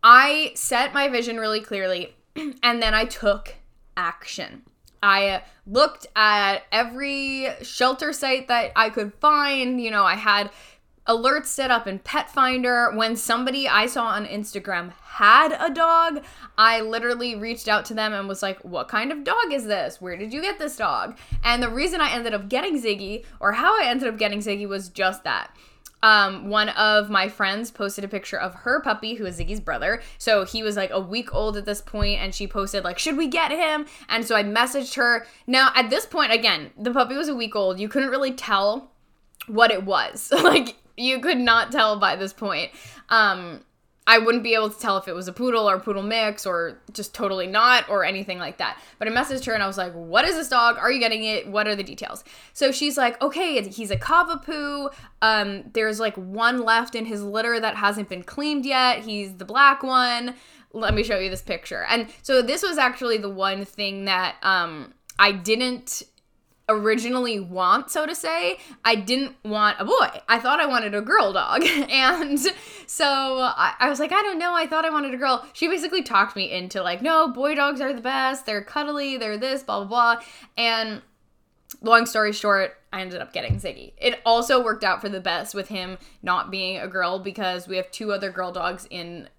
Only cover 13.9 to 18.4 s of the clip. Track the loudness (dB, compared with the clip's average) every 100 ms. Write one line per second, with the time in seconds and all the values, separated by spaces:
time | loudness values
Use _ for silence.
13.9 | 0 -2 -2 -4 -8 -8 -10 -6 -6 -6
14.9 | -14 -16 2 8 8 6 2 -2 2 4
15.9 | 4 4 0 -10 -20 -14 4 4 4 -2
16.9 | -4 -2 -2 -4 -6 -6 -6 0 0 0
17.9 | -4 -4 -4 -6 -6